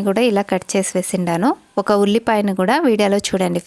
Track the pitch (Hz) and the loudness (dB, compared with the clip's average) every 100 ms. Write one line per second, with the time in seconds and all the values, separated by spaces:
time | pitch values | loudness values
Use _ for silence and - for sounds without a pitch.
0 | 202 196 247 202 202 185 - 196 185 185 | 0 0 2 0 0 -2 -2 -4 -2 -4
1 | 185 185 175 165 220 392 _ - - 208 | -4 -4 -2 0 0 -2 _ -4 0 2
2 | 202 220 233 214 202 185 185 277 320 214 | 2 0 0 0 0 0 0 2 2 2
3 | 202 202 - 190 180 175 | 2 0 0 -2 -2 -2